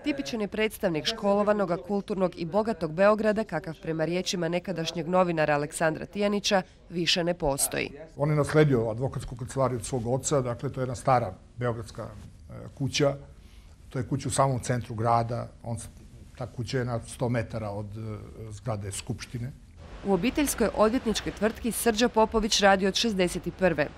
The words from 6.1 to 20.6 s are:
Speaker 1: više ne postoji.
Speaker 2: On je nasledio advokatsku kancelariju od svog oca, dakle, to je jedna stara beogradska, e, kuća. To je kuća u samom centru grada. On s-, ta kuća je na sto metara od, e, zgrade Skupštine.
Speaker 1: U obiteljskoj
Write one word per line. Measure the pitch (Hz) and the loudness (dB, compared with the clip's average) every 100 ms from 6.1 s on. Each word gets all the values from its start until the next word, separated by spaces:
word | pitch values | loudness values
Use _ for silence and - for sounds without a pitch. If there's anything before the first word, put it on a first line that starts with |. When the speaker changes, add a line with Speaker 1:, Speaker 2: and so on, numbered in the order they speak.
| 202 202 208 - 196 - - - | -2 0 0 2 2 0 -14 -8
Speaker 1:
više | 175 160 190 | -4 0 2
ne | 170 | 2
postoji. | 175 151 139 - 143 127 - - - | 0 0 0 0 0 -4 -6 -18 -2
Speaker 2:
On | 147 | 2
je | 151 | 2
nasledio | 143 156 151 127 113 | 4 6 6 6 2
advokatsku | 107 135 - - 120 | -2 -4 -4 -8 -10
kancelariju | 123 135 127 123 | -8 0 0 0
od | - | -4
svog | 131 117 | -4 0
oca, | 131 - 147 | -2 2 0
dakle, | 123 120 135 | 0 -4 -6
to | - | -4
je | |
jedna | 127 117 | -6 -2
stara | - 127 107 92 - - | 4 4 4 -8 -18 -4
beogradska, | 123 117 107 - | -2 -2 -8 -12
e, | 110 110 - - - 117 113 - | -12 -14 -18 -20 -18 -14 -14 -4
kuća. | 135 - 143 139 - - - - - - - | -4 2 2 2 -10 -20 -20 -20 -20 -20 -10
To | 135 | -8
je | 113 | -4
kuća | 143 139 | -4 -2
u | |
samom | - 139 127 | 2 2 2
centru | - 123 117 110 | -2 -2 -2 -2
grada. | 117 117 117 120 117 - | 2 2 2 -4 -8 -12
On | 117 117 | -10 -10
s-, | - - - - - - | -10 -18 -20 -20 -20 -12
ta | 120 | -10
kuća | - 110 131 | -8 -4 -2
je | 123 | 0
na | 117 | -4
sto | 113 - 120 | -6 -4 -2
metara | 120 110 113 107 | 0 -2 -6 -6
od, | 101 104 | -8 -8
e, | 107 110 104 107 - 110 | -10 -8 -10 -12 -14 -14
zgrade | 104 - 107 101 | -10 -6 -4 -4
Skupštine. | 95 - 104 - 120 123 - - - - - 196 | -8 -8 -8 -8 -8 -8 -12 -20 -20 -16 -8 0
Speaker 1:
U | |
obiteljskoj | 190 220 294 277 - | 2 2 2 0 2